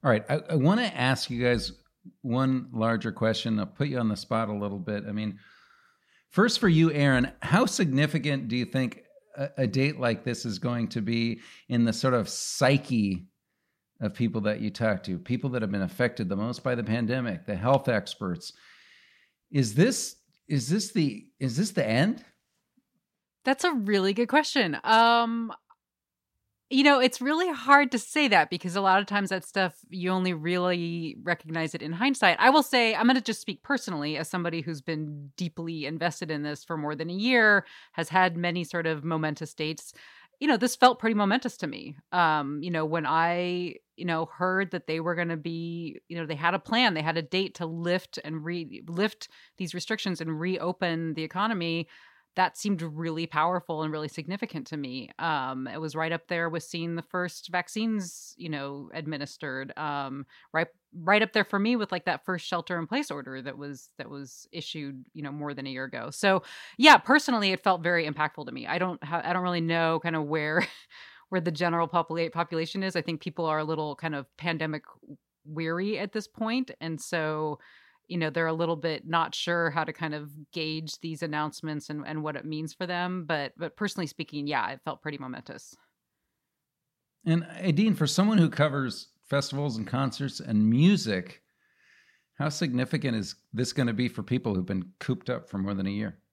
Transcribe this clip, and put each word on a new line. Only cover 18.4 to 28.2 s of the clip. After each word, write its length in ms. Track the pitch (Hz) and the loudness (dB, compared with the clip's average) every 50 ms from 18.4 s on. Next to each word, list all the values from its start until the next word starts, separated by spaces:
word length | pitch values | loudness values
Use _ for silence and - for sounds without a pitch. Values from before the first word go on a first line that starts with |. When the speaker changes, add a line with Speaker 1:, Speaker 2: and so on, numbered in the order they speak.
| - - - - - - - - - _ - _ _ _ _ _ _ _ _ _ _ _ | -6 -12 -18 -18 -20 -20 -20 -20 -20 _ -20 _ _ _ _ _ _ _ _ _ _ _
Speaker 1:
Is 220 | - 143 131 110 107 | 0 0 0 2 4
this, 440 | 127 175 247 254 - - - - _ _ _ _ _ _ _ | 4 6 6 4 0 -4 -8 -10 _ _ _ _ _ _ _
is 220 | 151 139 113 120 | -2 -2 0 2
this 220 | 160 220 196 - | 0 0 0 0
the, 340 | - 208 160 139 110 104 - _ _ _ | 0 0 0 0 0 -6 -16 _ _ _
is 180 | 135 131 113 135 | -4 -4 0 0
this 140 | 202 214 | -2 0
the 160 | - - 139 107 | 0 -2 0 2
end? 360 | 110 120 151 208 240 - - _ _ _ _ _ _ _ _ _ _ _ _ _ _ _ _ _ _ _ _ _ _ _ _ | 4 4 4 2 2 -2 -6 _ _ _ _ _ _ _ _ _ _ _ _ _ _ _ _ _ _ _ _ _ _ _ _
Speaker 2:
That's 200 | 262 269 262 - | 0 0 2 2
a 100 | 359 320 | 0 0
really 400 | 254 208 190 214 196 190 190 202 | 0 0 2 2 4 4 2 2
good 140 | 208 240 226 | 2 0 4
question. 500 | - 302 302 - - 294 226 175 143 - - | 4 2 2 4 2 2 2 2 0 -4 2
Um, 680 | - 220 226 233 233 233 233 233 233 233 233 233 226 - - _ _ _ _ _ _ _ _ _ _ _ _ _ _ _ _ _ _ _ _ _ _ | 4 6 8 8 8 6 6 4 2 0 -4 -4 -6 -10 -14 _ _ _ _ _ _ _ _ _ _ _ _ _ _ _ _ _ _ _ _ _ _
you 140 | 254 262 285 | 2 6 8
know, 160 | 294 285 269 | 8 8 8
it's 220 | 254 254 247 - | 6 4 2 2
really 280 | 247 269 302 320 359 370 | -2 0 2 2 2 0
hard 400 | 311 254 233 262 285 285 285 254 262 | -2 -4 4 8 8 8 8 6 0
to 40 | 233 | -2
say 300 | - - - 302 | -4 0 0 2